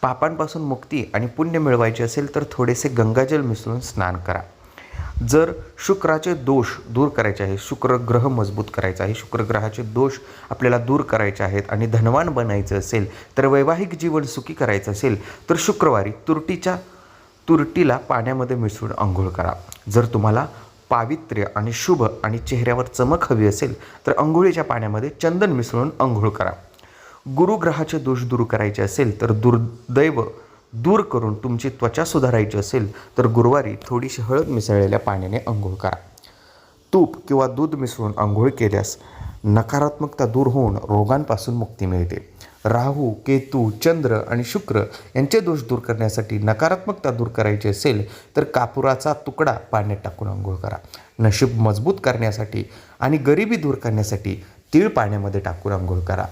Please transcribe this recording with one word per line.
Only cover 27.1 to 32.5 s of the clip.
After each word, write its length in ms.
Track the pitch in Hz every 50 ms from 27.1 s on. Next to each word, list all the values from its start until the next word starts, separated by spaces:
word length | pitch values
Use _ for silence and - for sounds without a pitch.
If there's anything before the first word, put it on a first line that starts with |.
| - - _ 135 135
गुरुग्रहाचे 640 | 135 170 185 214 214 165 170 151 143 160 151 - 156
दोष 260 | 131 131 131 120 123
दूर 200 | 120 127 117 120
करायचे 380 | 113 - 110 107 104 101 - 104
असेल, 380 | 98 - - 139 117 104 -
तर 120 | - 113 113
दुर्दैव 880 | 107 110 123 117 113 117 113 - - - - 123 135 143 160 151 123 113 - - - - - - - _ _ -
दूर 280 | 113 117 165 202 220
करून 340 | 202 - - 123 113 110 107
तुमची 340 | 104 - 127 120 117 - 139
त्वचा 360 | 120 - - 117 - - 160
सुधारायची 540 | 170 - 160 131 127 120 113 107 104